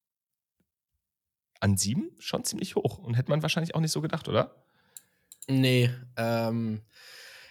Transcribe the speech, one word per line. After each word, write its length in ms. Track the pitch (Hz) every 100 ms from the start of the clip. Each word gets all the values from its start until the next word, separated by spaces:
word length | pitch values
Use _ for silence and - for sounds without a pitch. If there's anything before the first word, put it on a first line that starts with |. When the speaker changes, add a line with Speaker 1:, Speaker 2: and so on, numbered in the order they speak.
| _ _ _ _ _ _ _ _ _ _ _ _ _ _ _ -
Speaker 1:
An 160 | 101 98
sieben? 340 | 98 147 339 -
Schon 260 | - -
ziemlich 300 | - - 190
hoch 240 | - - -
und 160 | 120
hätte 160 | 120 139
man 120 | 151
wahrscheinlich 320 | 156 - 165
auch 60 | 160
nicht 120 | 160
so 80 | 151
gedacht, 280 | 156 160 -
oder? 360 | 110 - _ _ _ _ - _ _ - - -
Speaker 2:
Nee, 440 | 135 131 127 120 - - -
ähm, 680 | 117 117 113 117 113 107 - - - - - - -